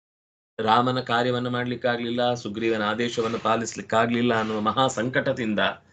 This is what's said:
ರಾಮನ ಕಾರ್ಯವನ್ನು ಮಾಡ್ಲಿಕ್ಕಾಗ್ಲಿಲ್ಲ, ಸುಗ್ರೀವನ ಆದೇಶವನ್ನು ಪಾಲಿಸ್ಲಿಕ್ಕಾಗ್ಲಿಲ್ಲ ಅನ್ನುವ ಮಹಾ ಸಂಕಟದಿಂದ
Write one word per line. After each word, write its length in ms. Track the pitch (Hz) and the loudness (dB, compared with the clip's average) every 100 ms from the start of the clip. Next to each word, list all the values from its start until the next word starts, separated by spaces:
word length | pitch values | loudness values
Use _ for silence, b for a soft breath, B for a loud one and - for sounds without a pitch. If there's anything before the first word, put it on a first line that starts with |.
| _ _ _ _ _ - | _ _ _ _ _ -2
ರಾಮನ 400 | 110 117 127 127 | 2 4 4 0
ಕಾರ್ಯವನ್ನು 500 | 123 117 123 123 123 | 0 0 0 0 -2
ಮಾಡ್ಲಿಕ್ಕಾಗ್ಲಿಲ್ಲ, 840 | 123 123 120 123 120 120 120 123 | -4 -4 -2 -2 -2 -2 0 0
ಸುಗ್ರೀವನ 560 | 120 117 104 113 110 104 | 0 -4 -2 0 2 0
ಆದೇಶವನ್ನು 500 | 107 120 120 113 113 | 0 -2 -2 -2 0
ಪಾಲಿಸ್ಲಿಕ್ಕಾಗ್ಲಿಲ್ಲ 1000 | 110 113 113 - 101 113 117 117 120 113 | 0 0 -2 -8 -2 2 2 2 2 2
ಅನ್ನುವ 200 | 110 110 | 0 -2
ಮಹಾ 280 | 107 131 131 | 0 2 2
ಸಂಕಟದಿಂದ 720 | - 120 135 135 131 110 101 95 - b | 0 -2 0 -2 -2 -2 0 0 -4 b